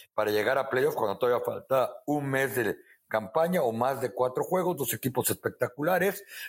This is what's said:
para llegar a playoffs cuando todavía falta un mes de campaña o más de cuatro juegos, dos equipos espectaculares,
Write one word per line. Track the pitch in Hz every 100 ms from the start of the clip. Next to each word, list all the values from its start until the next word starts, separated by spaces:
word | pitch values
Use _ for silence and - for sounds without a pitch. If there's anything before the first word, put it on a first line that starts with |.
| -
para | - 104
llegar | 107 107 135
a | -
playoffs | 127 147 -
cuando | 107 98
todavía | 123 120
falta | 120 104 - 131 117 - -
un | 147 139
mes | 135 135 117
de | 104 - - _ -
campaña | 110 104 156 175 180
o | 123
más | 113 127 131
de | -
cuatro | - 127 143
juegos, | 147 185 180 143
dos | 127
equipos | 117 127 123 -
espectaculares, | 98 110 - - - 156 180 196 190 - -